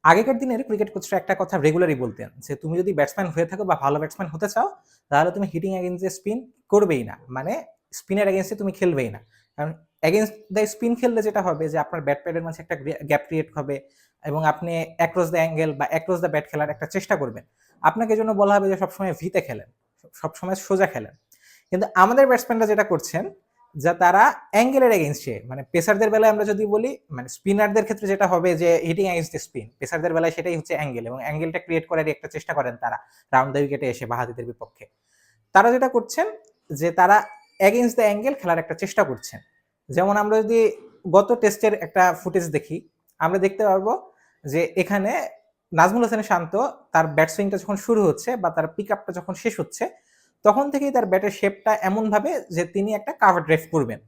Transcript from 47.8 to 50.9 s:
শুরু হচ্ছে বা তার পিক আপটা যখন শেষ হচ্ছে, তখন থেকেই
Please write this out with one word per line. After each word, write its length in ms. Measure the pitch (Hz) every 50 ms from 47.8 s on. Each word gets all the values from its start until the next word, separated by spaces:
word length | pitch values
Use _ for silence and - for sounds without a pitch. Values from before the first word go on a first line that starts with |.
| -
শুরু 140 | - 233 214 202 165
হচ্ছে 220 | 143 - - 240 254 226
বা 60 | 180 170 165
তার 100 | 165 160 160 -
পিক 140 | - 208 - 208
আপটা 160 | - - - 170 180
যখন 160 | - - 160 -
শেষ 140 | - 233 - -
হচ্ছে, 220 | 156 - - - - - - _ _ _ _ _ _ _ _ _ _
তখন 200 | 208 202 254 285 285
থেকেই 200 | 277 277 285 277